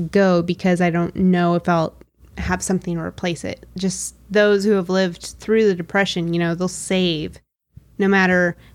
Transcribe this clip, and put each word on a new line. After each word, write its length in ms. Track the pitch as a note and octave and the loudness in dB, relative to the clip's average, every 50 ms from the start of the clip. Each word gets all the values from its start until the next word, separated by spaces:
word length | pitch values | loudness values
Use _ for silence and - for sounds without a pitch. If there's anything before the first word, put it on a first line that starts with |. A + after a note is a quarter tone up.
| E3+ D#3+ | -6 0
go 300 | - G3+ G3 F#3+ F3+ F3 E3+ | 2 4 4 4 4 2 0
because 360 | F3 F3 - - F#3 F3+ F3 | -2 -4 -2 0 0 2 2
I 120 | F3+ F3 | 2 0
don't 240 | E3 F3 F3 - - | 0 0 -2 -2 0
know 400 | - F#3+ F#3 F3+ F3 F3 E3+ F3 | 2 2 4 4 4 2 2 2
if 120 | E3+ E3+ | 0 0
I'll 280 | F3+ F3 E3 D#3+ - - - - _ _ _ - - - | 0 0 0 0 -2 -6 -12 -20 _ _ _ -20 -18 -12
have 240 | - - F3+ F#3 F#3 | -8 -4 -4 -4 -4
something 340 | - - F#3+ F3+ - F3+ E3+ | -2 -2 -2 -2 -2 -4 -6
to 40 | E3 | -6
replace 420 | D#3+ F3 - - - F3+ E3 - - | -6 -8 -8 -6 -6 -6 -6 -6 -8
it." 220 | F#2 F#2+ - - - - | -10 -10 -12 -14 -16 -10
Just 360 | - F#3 F#3+ F#3 - - - - _ - - | -6 -4 -4 -4 -4 -8 -12 -14 _ -12 -2
those 340 | G3 G#3+ G#3 G#3 G#3 G3+ F#3+ | 2 2 4 4 4 2 2
who 80 | A3 | 2
have 180 | G#3 G3 F3+ F3+ | 2 2 0 0
lived 460 | F#3 F#3+ F#3+ F3+ E3+ - - - - - | 0 0 0 -2 -4 -8 -14 -18 -18 -12
through 260 | - - G#3+ A3+ A3 | -4 0 2 4 4
the 80 | G#3 F#3 | 2 2
Depression, 580 | F3 E3 - - G3 G3 F#3+ - F#3 E3+ E3+ E3+ | 0 -4 -4 -2 -2 -2 -2 -2 -4 -4 -2 -2
you 60 | E3+ | -2
know, 140 | E3+ E3+ E3+ | -2 -2 -2
they'll 140 | E3+ F#3 | -2 -4
save. 720 | F3+ - - - - F#3+ F#3 F#3 F3+ E3 D3+ D#3 F#3 - - _ _ _ _ _ _ _ - - _ _ | -6 -6 -8 -6 -4 -2 0 0 0 -2 -4 -6 -10 -12 -18 _ _ _ _ _ _ _ -20 -20 _ _
No 100 | - G3 | -2 0
matter 480 | F#3+ G3 F#3+ F#3 F3+ F#3 F3+ F3+ F3 E3+ - - - - | 2 4 4 4 4 2 2 2 0 -2 -6 -14 -18 -6